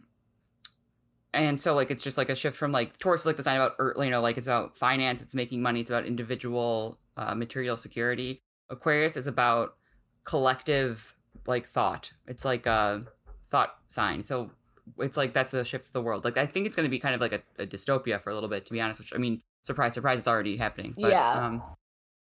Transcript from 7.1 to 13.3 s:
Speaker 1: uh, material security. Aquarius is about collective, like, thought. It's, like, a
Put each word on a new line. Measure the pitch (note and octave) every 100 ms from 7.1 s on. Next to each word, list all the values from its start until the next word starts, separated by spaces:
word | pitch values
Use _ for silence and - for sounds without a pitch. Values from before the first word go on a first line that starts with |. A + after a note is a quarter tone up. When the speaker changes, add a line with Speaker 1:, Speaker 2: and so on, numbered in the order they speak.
| -
Speaker 1:
uh, | G#2+
material | G#2+ A#2 C3+ B2 A#2
security. | - - A#2+ A#2+ B2+ C3+ _ _ _
Aquarius | B2+ E3 D3 D#3 D3+
is | C3
about | A#2+ A#2+ A#2 G#2+ - _ _ _ _ -
collective, | D#3 C3 C3 - C#3+ C3 A2 - - _ - -
like, | B2+ -
thought. | - G#2 - - - -
It's, | B2
like, | C3+ B2 A#2+
a | A2 G#2 G#2 A#2+ - -